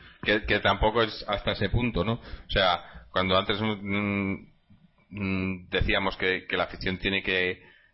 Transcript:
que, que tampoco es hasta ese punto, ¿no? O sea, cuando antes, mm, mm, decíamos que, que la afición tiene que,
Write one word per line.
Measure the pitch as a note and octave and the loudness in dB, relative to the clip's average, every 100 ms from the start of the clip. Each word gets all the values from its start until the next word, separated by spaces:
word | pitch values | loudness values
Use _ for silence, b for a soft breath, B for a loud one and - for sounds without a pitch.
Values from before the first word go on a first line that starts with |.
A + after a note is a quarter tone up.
| B B | B B
que, | - G#2+ - | 0 0 2
que | G#2 | 2
tampoco | G2+ G2+ G#2+ A2+ | 2 4 2 2
es | A2 - - | 0 -2 -6
hasta | G2+ - | -4 -2
ese | G2+ G2 | -2 0
punto, | A2+ B2 F2+ | 0 0 0
¿no? | F#2+ | 0
O | A#2 - - - | -2 -6 -16 -2
sea, | G#2 F#2 E2 - - - | 2 4 2 -4 -18 -4
cuando | F#2+ F#2 F#2 | 0 4 2
antes, | G2+ G2+ | 2 0
mm, | A2 G2+ G2+ G2+ G#2 G2+ G2 F#2+ - _ _ - _ _ _ | 0 -2 -2 -2 0 0 -2 -4 -8 _ _ -20 _ _ _
mm, | G2+ F#2+ F#2+ F#2 F#2 F2+ | -6 -2 -2 -2 -4 -4
decíamos | F#2 G2 G2+ F#2+ - | 0 2 2 0 0
que, | F#2+ F#2 - | -2 -2 -2
que | F#2 | -2
la | F2 | -2
afición | F#2 F#2+ F#2 | -4 -4 -2
tiene | G2+ G2 | -2 -2
que, | F#2+ F#2 F2+ F#2 b b b | 0 0 0 -4 b b b